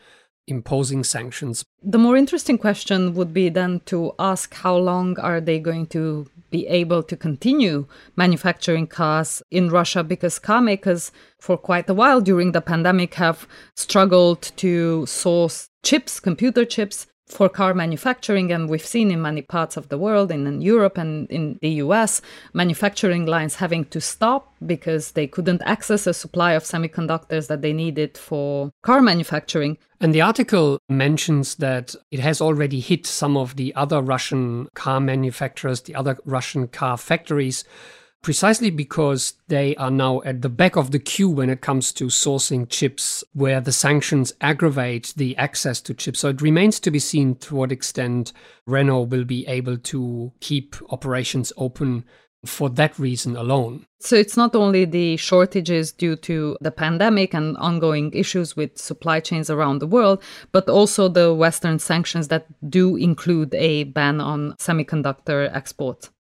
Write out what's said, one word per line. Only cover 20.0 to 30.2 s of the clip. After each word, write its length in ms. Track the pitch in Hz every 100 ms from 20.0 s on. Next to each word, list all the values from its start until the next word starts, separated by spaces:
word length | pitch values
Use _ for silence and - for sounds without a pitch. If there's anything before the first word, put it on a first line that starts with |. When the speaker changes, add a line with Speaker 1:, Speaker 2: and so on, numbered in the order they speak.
| 202 208 196
Speaker 2:
in, 160 | 151 143
in 140 | 143
Europe 360 | 170 233 196 180
and 320 | 160 156 -
in 300 | 165 151 -
the 100 | 156
U 220 | 151 143
S, 280 | 208 220 - - - -
manufacturing 720 | 170 175 165 202 202 196 175 160
lines 300 | 165 156 -
having 280 | 175 165
to 160 | 147 165
stop 540 | - - 220 269 - - 165
because 460 | 175 - 160 147
they 160 | - 147
couldn't 340 | - 175 180 -
access 420 | 214 - 208 185
a 60 |
supply 400 | 170 - 175 175
of 100 | 160
semiconductors 840 | - 170 165 165 160 160 - 160 151
that 140 | 151
they 120 | 151
needed 440 | 156 165 151 151 -
for 540 | - 151 143 143 143 -
car 200 | - 269
manufacturing. 760 | 240 175 160 151 - 160 147 156 _ -
Speaker 1:
And 160 | 160
the 60 | 156